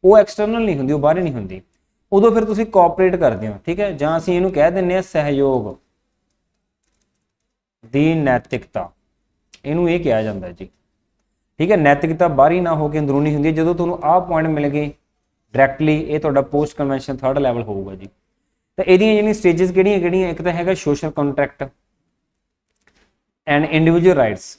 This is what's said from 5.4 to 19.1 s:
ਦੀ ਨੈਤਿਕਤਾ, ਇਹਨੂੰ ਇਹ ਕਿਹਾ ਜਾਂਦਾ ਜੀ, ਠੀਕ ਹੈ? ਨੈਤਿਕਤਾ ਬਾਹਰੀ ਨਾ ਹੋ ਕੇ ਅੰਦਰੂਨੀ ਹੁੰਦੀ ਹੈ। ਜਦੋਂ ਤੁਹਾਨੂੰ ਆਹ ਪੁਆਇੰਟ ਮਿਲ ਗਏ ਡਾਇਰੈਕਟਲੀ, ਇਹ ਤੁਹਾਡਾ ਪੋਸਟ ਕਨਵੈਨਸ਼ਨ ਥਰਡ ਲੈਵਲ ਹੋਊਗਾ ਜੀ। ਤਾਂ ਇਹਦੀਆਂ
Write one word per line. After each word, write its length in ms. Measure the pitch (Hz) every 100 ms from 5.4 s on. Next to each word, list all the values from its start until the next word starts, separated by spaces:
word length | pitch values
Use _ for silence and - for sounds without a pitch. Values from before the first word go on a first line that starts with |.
| 139 131 104 - _ _ _ _ _ _ _ _ _ _ _ _ _ _ _ _ _ _ _ _
ਦੀ 300 | 113 135 156 165
ਨੈਤਿਕਤਾ, 760 | 139 123 - 123 - 104 87 _ _ _ _ _ _ - -
ਇਹਨੂੰ 240 | 165 170
ਇਹ 100 | 170
ਕਿਹਾ 220 | 156 113
ਜਾਂਦਾ 300 | 110 101 90
ਜੀ, 180 | 87 92 _ _ _ _ _ _ _ _ _
ਠੀਕ 120 | 165
ਹੈ? 60 | 208
ਨੈਤਿਕਤਾ 500 | 147 143 160 160 175
ਬਾਹਰੀ 260 | 143 143 175
ਨਾ 140 | 175 156
ਹੋ 140 | 151
ਕੇ 100 | 151
ਅੰਦਰੂਨੀ 340 | 143 139 151 151
ਹੁੰਦੀ 140 | 151
ਹੈ। 40 |
ਜਦੋਂ 220 | 156 160 170
ਤੁਹਾਨੂੰ 240 | 175 175
ਆਹ 160 | 147 180
ਪੁਆਇੰਟ 280 | 180 165 160
ਮਿਲ 200 | 151 143
ਗਏ 220 | 143 147 - _ _ _ _ _
ਡਾਇਰੈਕਟਲੀ, 460 | 131 135 - 156 151
ਇਹ 200 | 156 147
ਤੁਹਾਡਾ 220 | 151 139
ਪੋਸਟ 340 | 139 143 147 -
ਕਨਵੈਨਸ਼ਨ 400 | 143 135 131 131
ਥਰਡ 200 | 131 139
ਲੈਵਲ 260 | 135 120
ਹੋਊਗਾ 320 | 107 101 98 95
ਜੀ। 140 | 98 _ _ _ _ _ _ -
ਤਾਂ 80 | 185
ਇਹਦੀਆਂ 300 | 185 214